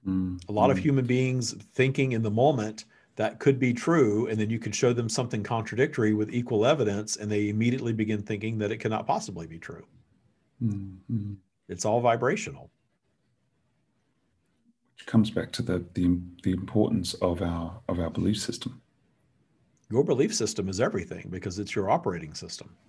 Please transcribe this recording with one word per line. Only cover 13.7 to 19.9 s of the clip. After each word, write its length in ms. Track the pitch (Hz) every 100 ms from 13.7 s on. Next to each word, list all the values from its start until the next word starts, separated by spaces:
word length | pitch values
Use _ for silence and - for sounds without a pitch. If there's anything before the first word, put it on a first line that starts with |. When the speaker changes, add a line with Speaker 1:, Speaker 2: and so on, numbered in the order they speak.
| _ _ _ _ _ _ _ _ _ _ _ _ _
Speaker 1:
Which 100 | -
comes 240 | 113 107
back 200 | - -
to 100 | -
the, 220 | 120 90 87
the, 240 | - 90 87 90 -
the 80 | -
importance 640 | 92 92 104 107 104 85
of 280 | - 90 90
our, 380 | 87 85 85 87 -
of 100 | 90
our 120 | 82
belief 280 | - 90 107
system. 420 | - - - - _ _ _ _ _ _ _ _ _ _ _